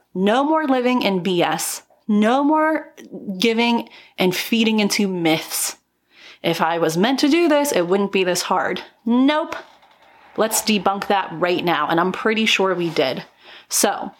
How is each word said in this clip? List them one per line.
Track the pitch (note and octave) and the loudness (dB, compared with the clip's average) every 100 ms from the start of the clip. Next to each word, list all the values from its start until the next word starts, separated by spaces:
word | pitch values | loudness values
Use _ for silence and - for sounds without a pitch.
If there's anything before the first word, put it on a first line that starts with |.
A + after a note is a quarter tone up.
| _ | _
no | F#3 G3 A#3+ | -2 0 2
more | C#4+ D#4+ D4+ | 2 0 0
living | C4 B3 B3 | 0 2 0
in | G3+ F#3 | 0 -2
B | F#3 F3 | -2 0
S. | D3+ F#3 - - - _ - | 0 -2 -6 -10 -14 _ -2
No | G#3 G#3+ C4 | 2 4 2
more | C#4+ D#4 D#4 D#4 - - - - - F#3+ | 2 2 2 -2 -6 -20 -18 -14 -10 -2
giving | A3+ A3+ A#3+ A#3 - - - - | 0 0 0 0 -4 -16 -20 -2
and | F#3 | -2
feeding | F3+ - A3+ A3+ G#3+ | -2 -2 0 2 2
into | G3+ - G3+ | 0 0 -2
myths. | F#3 E3 D#3+ - - - - _ _ _ _ - - | 0 0 0 -2 -6 -6 -8 _ _ _ _ -20 -8
"If | - E3 | -4 -2
I | E3 E3+ | 0 0
was | D#3+ E3 | 0 2
meant | A3+ C4+ | 2 2
to | D4 | 2
do | E4 E4+ | 4 4
this, | D4 C#4+ | 2 2
it | - E3+ | 0 2
wouldn't | G3 G3 | 0 0
be | G3 | 0
this | F3+ F3 | 0 -2
hard." | - F#3 - F#3 - _ | -2 -2 -2 -6 -10 _
Nope. | A3+ A#3+ C4+ D4+ E4 - - - _ _ - _ - - | 0 2 4 2 -4 -10 -16 -20 _ _ -20 _ -16 -2
Let's | A3 - | -2 0
debunk | - G#3+ G3 G3+ - | 0 2 2 -2 0
that | G3 - | 0 0
right | D#3+ F3 F3 | -2 -2 0
now, | F3 D3 D3+ | 0 0 0
and | E3 | 0
I'm | F#3 | 0
pretty | - A3 A3 A3 | 0 -2 0 0
sure | - F#3+ | 2 0
we | F3+ E3+ | 0 -2
did. | D3+ C3+ A#2 - _ - - - | 0 0 -2 -10 _ -20 -20 -8
So, | - G#3+ - G3+ | 0 0 0 -10